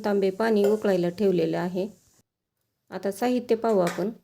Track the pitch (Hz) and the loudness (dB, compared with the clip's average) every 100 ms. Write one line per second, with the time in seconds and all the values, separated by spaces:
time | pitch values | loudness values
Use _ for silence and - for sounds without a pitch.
0 | 214 202 190 185 226 208 202 214 208 185 | 0 0 0 0 2 4 4 2 2 2
1 | 175 180 196 180 165 165 180 180 208 - | 0 0 0 2 0 -2 -4 -4 -6 -8
2 | _ _ _ _ _ _ _ _ - 185 | _ _ _ _ _ _ _ _ -14 -8
3 | 196 196 247 247 247 226 226 202 170 175 | -6 -4 -2 0 0 0 2 2 0 -2
4 | 196 - | -6 -8